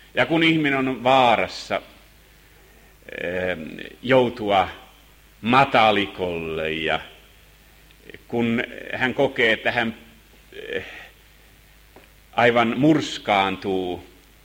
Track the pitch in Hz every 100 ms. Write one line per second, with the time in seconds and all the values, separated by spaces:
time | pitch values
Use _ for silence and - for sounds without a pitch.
0 | - 120 127 165 165 160 143 135 131 120
1 | 127 131 123 101 92 - - 98 - -
2 | _ _ _ _ _ _ - _ - _
3 | - - 85 92 92 82 78 - - -
4 | 120 131 120 - 104 98 87 - - -
5 | _ _ _ _ 110 127 135 123 110 101
6 | 98 - 90 85 80 80 78 80 78 78
7 | - - - _ _ _ _ _ _ -
8 | - - - 120 117 117 - - - -
9 | 127 127 135 - 113 107 120 120 113 -
10 | - - _ - _ - - - - -
11 | - - _ _ _ _ _ _ _ -
12 | - _ _ - 120 117 113 120 151 151
13 | - - - 98 98 92 101 95 90 87
14 | - - _ _